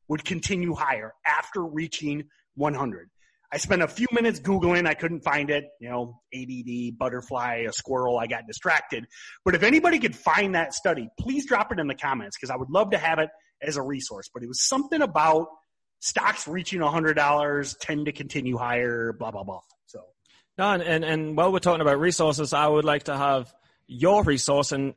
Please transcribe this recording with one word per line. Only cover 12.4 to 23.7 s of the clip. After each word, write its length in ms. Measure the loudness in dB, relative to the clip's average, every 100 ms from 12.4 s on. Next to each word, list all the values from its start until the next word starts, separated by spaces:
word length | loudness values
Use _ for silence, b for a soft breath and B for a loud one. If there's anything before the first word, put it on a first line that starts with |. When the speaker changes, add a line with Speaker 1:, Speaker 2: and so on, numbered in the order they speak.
| -8
Speaker 1:
I 80 | -6
would 120 | -2
love 220 | 0 2
to 60 | 0
have 220 | 0 0
it 100 | -2 -4 b b
as 160 | -6 -4
a 40 |
resource. 480 | -4 -6 -8 -14 -14
But 100 | -12
it 40 | -8
was 140 | -2
something 400 | 0 0 0 0
about 460 | 2 4 4 4 2 -8 _ _ _ _
stocks 500 | -4 0 0 0 -4
reaching 320 | -6 -4 0
a 100 | 2
hundred 220 | 2 2
dollars 640 | 4 4 4 2 0 -4 -8
tend 280 | -6 -4 -4
to 40 |
continue 460 | -6 -6 -6 -4 -2
higher, 560 | 0 0 0 0 -2
blah, 180 | -4 -6
blah, 120 | -8
blah. 180 | -10 -12 -16 _ _
So. 160 | -20 -20 _ _ b b -2
Speaker 2:
No, 140 | 2
and, 120 | 2
and, 220 | 2 0 2
and 320 | 0 0 2
while 160 | 4
we're 60 | 4
talking 220 | 2 4
about 180 | 4 4
resources, 520 | 4 4 2 2 0
I 160 | 2 4
would 180 | 4 4
like 180 | 2
to 140 | 0 0
have 360 | 2 2 0 _ _